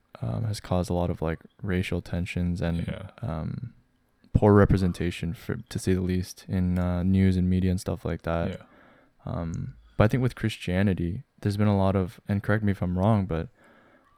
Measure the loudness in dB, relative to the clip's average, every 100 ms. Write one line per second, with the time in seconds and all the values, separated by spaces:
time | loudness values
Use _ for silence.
0 | _ -10 -6 -4 -4 -6 -2 -2 0 -2
1 | -2 -2 -4 -6 -10 -12 -4 -2 -2 -4
2 | -4 -6 -4 -2 -2 -2 -2 -4 -4 -8
3 | -14 -10 -8 -6 -8 -8 -12 -16 _ _
4 | _ _ _ 4 8 8 8 6 2 0
5 | -4 -4 -6 -8 -8 -10 -8 -6 0 0
6 | 0 -2 -4 -10 -6 -2 0 0 0 0
7 | 2 4 4 4 2 2 2 0 -2 -6
8 | -4 -6 -4 -2 -2 -6 -14 -20 -20 _
9 | _ _ -10 -6 -6 -8 -10 -12 -10 2
10 | 2 4 -2 -2 -6 -4 -2 0 2 0
11 | -2 -6 -12 -6 -4 0 2 4 2 2
12 | -2 -6 -4 -4 0 0 0 -2 -2 0
13 | 2 2 0 -4 -6 _ -20 _ _ _
14 | _